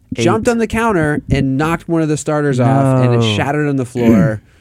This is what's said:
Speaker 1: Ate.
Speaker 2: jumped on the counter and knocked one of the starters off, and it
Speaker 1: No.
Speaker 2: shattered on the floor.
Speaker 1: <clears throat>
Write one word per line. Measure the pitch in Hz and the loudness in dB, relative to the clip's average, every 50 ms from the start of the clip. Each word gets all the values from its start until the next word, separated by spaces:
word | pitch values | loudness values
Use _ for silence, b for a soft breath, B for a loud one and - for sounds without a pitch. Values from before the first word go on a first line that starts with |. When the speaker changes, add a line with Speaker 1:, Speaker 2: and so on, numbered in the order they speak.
| _ _ - | _ _ -4
Speaker 1:
Ate. | - 113 | -2 0
Speaker 2:
jumped | 170 202 226 214 | 0 0 0 0
on | 247 233 233 | -2 0 0
the | 220 | -2
counter | 214 220 220 233 226 202 165 156 147 147 - - - | -2 -2 -2 0 0 0 0 0 0 -2 -4 -4 -2
and | 131 139 135 135 131 | -2 0 0 0 -2
knocked | 135 156 160 170 170 - - | -2 -2 -2 -4 -4 -4 -4
one | 165 165 160 | -2 -2 0
of | 151 | -2
the | 151 | -2
starters | 143 - 156 151 147 147 143 131 131 | -4 -2 -2 -2 0 0 0 0 0
off, | 123 131 135 139 135 135 131 131 127 | 2 2 2 2 2 2 2 2 2
and | 123 120 | 2 2
it | |
Speaker 1:
No. | 117 117 110 104 | 2 2 0 0
Speaker 2:
shattered | 104 139 139 147 151 151 | 0 -2 -2 -2 -2 -2
on | 147 139 | -2 -2
the | 135 123 | -2 -4
floor. | - - 123 120 117 117 107 165 110 107 104 b | -4 -4 0 2 4 4 4 2 2 -2 -4 b
Speaker 1:
<clears throat> | b b b | b b b